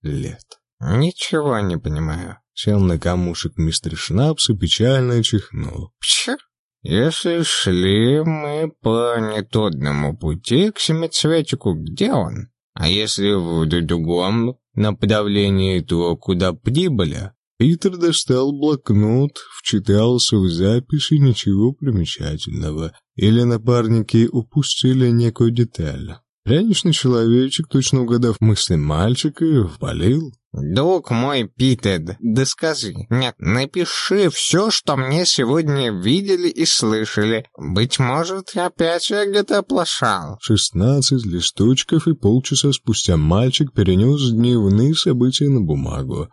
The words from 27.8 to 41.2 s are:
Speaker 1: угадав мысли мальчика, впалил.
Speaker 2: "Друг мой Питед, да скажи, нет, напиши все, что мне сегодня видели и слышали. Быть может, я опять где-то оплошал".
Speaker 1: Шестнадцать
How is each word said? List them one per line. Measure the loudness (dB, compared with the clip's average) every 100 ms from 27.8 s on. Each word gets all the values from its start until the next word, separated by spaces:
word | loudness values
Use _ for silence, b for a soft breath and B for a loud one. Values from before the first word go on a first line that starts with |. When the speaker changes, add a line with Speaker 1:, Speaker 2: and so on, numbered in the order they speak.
| 2 0
Speaker 1:
угадав | 2 2 0 2
мысли | 2 2 0 0
мальчика, | 0 0 0 0 -2 -2 2 2 2
впалил. | -4 -8 0 0 0 -2 -14 _ -8
Speaker 2:
"Друг | -4 0 2 0 0
мой | -2 0 -2
Питед, | -4 _ 0 2 0 -2 -4 -6
да | -2 0 0
скажи, | -2 -4 -4 -8 -10 -2
нет, | -2 -2 -4
напиши | -2 -2 -2 -4 -4 -4 -2 2 2
все, | 0 0 0 0
что | -2 -2 -2
мне | 0 0 0
сегодня | 0 2 0 0 0 -2
видели | -2 0 0 0 0 0
и | -2
слышали. | 0 0 0 0 -2 -2 0 -2 -6 -12
Быть | -4 0 0 0
может, | -2 0 -4 -6 -8
я | -4 -4
опять | 0 0 0 -2
где-то | -2 0 0 0 0
оплошал". | 0 -2 -2 0 0 0 -4 -12
Speaker 1:
Шестнадцать | 0 0 0 0 2 2 2 0